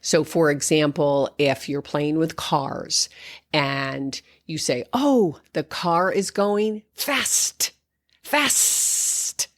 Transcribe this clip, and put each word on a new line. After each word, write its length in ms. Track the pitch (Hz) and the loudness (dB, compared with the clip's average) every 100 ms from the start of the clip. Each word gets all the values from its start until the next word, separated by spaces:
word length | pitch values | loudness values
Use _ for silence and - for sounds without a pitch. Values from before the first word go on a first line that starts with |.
So, 220 | - 170 | 2 0
for 260 | 156 175 160 | 2 2 2
example, 800 | 147 - 156 151 143 147 139 135 - | 2 2 2 2 2 2 2 0 0
if 300 | 143 131 - | 0 0 -4
you're 140 | 143 | -6
playing 360 | - 147 147 156 | -4 -2 0 0
with 180 | 160 - | 0 -2
cars 760 | - 156 135 - - - - - - - _ | -2 -2 -2 -8 -4 -2 -2 -6 -20 -20 _
and 680 | 156 139 139 135 135 139 135 _ _ _ | -2 0 -2 -4 -4 -6 -8 _ _ _
you 120 | 156 | -6
say, 280 | - 127 - | -2 -2 -2
Oh, 460 | 247 285 262 190 - _ | 0 4 4 4 0 _
the 100 | - | -6
car 480 | 151 - 185 170 185 | -6 -4 0 2 2
is 200 | 180 190 | 0 -2
going 520 | - 202 208 214 214 - | 0 0 2 0 -2 -10
fast, 760 | - - 269 233 - - - - _ _ _ _ _ | -10 -4 -2 0 0 -2 -2 -6 _ _ _ _ _
fast. 1200 | - 294 285 - - - - - - - - - - | -2 0 2 2 2 2 0 0 -2 -2 -4 -6 -8